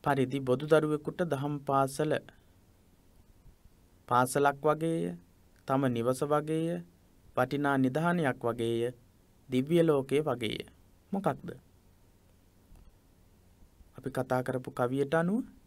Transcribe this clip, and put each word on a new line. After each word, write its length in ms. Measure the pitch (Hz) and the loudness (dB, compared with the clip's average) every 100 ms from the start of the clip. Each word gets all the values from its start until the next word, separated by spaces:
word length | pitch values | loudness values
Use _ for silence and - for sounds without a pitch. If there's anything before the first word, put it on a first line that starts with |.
පරිදි 360 | 151 135 131 139 | 0 0 0 -2
බොදු 260 | 131 127 151 | 0 -2 4
දරුවෙකුට 600 | 156 151 151 151 151 175 | 2 2 -2 -4 -6 -4
දහම් 320 | 139 143 147 | -2 -4 -6
පාසල 600 | 139 135 135 135 156 131 - - _ - _ _ _ _ _ - - - - - - _ _ _ - | 0 0 0 -2 -2 -2 -6 -20 _ -20 _ _ _ _ _ -20 -20 -20 -20 -20 -20 _ _ _ 2
පාසලක් 540 | 123 127 147 143 143 | 2 4 2 2 2
වගේය, 540 | 156 156 165 165 175 175 - - - - - | 0 0 -2 -2 -4 -8 -18 -20 -20 -20 0
තම 180 | 135 135 | 2 2
නිවස 360 | 117 117 131 | 2 0 0
වගේය, 600 | 147 151 151 160 165 175 175 _ _ _ - | 0 0 0 -4 -2 -6 -10 _ _ _ -8
වටිනා 460 | - 127 143 143 139 | -2 0 0 0 2
නිධානයක් 600 | 131 139 170 175 147 127 | 2 2 0 2 0 0
වගේය, 520 | 117 120 113 117 120 123 _ _ _ _ - | -4 -2 -2 -2 -4 -6 _ _ _ _ -2
දිව්‍ය 340 | 127 139 170 | -2 2 4
ලෝකය 380 | 165 143 135 139 | 6 4 2 0
වගේය. 460 | 151 120 107 - - - - _ _ | 0 -2 -4 -4 -10 -16 -20 _ _
මොකක්ද? 380 | 196 180 131 - - _ _ _ _ _ _ _ _ _ _ _ - - _ _ _ _ _ _ _ - _ - | -2 -2 -2 -10 -14 _ _ _ _ _ _ _ _ _ _ _ -20 -20 _ _ _ _ _ _ _ -20 _ -20
අපි 180 | - 139 | -12 -6
කතා 320 | 131 127 127 | -4 0 0
කරපු 280 | 131 127 127 | 0 -6 -6
කවියට 440 | - 123 135 139 | -2 0 0 0
අනුව 300 | 165 170 220 - - | 0 0 -2 -6 -16